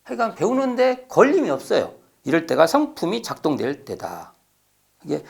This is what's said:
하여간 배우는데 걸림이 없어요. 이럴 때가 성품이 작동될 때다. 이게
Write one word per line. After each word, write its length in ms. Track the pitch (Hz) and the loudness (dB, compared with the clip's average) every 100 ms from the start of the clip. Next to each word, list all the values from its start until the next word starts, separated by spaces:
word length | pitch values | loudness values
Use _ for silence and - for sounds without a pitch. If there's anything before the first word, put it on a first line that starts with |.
하여간 320 | - 240 226 - | -12 -4 -4 -2
배우는데 680 | 214 262 269 240 254 254 - | 0 0 0 2 2 0 0
걸림이 420 | - 254 359 220 | 4 6 4 0
없어요. 440 | 135 - 180 85 - _ _ 131 | -2 -2 -2 -2 -8 _ _ -2
이럴 200 | 160 160 | 0 2
때가 220 | 131 165 | 2 4
성품이 560 | 285 302 - 170 226 | 2 0 -4 -4 -4
작동될 640 | - - 160 123 117 143 - | -6 -4 -2 -2 -2 -6 -10
때다. 480 | 90 85 85 82 _ _ _ _ _ _ _ 147 | -10 -10 -12 -16 _ _ _ _ _ _ _ -8
이게 180 | 151 | -8